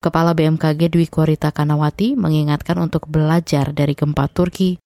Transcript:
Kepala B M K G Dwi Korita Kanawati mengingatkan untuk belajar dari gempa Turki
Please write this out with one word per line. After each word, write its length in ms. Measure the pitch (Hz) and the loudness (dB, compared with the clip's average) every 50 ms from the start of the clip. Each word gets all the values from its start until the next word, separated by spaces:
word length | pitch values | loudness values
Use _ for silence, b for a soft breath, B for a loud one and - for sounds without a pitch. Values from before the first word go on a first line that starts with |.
| - | -2
Kepala 320 | 170 - 160 165 170 170 | 0 2 2 2 4 2
B 80 | 160 160 | 2 2
M 160 | 156 156 160 | 2 2 2
K 160 | - 160 151 | 0 0 0
G 160 | 151 170 170 | 2 0 2
Dwi 160 | 160 170 170 160 | 2 2 0 0
Korita 480 | - - 156 156 156 - - 151 - | 0 0 0 0 0 0 0 -4 -2
Kanawati 640 | - 147 147 151 147 151 147 - - 190 233 277 269 | 0 0 0 0 2 0 0 0 0 -2 -2 0 0
mengingatkan 560 | 196 160 156 156 151 147 147 147 - - 175 175 170 | 0 0 0 0 0 0 -2 -2 -2 -4 -2 -2 -2
untuk 240 | 160 - 165 - 156 | -2 -2 -4 -6 -2
belajar 640 | 151 156 156 151 160 170 165 - - 143 139 143 | -2 0 2 2 2 0 0 0 -2 0 0 -2
dari 240 | 147 147 147 143 143 | -2 -2 -2 -2 0
gempa 320 | - - 147 147 143 139 139 | 0 -2 -2 0 0 -2 -2
Turki 480 | _ - 180 180 - - 190 185 180 170 _ | _ -2 -2 -2 0 -2 -2 -2 -2 -4 _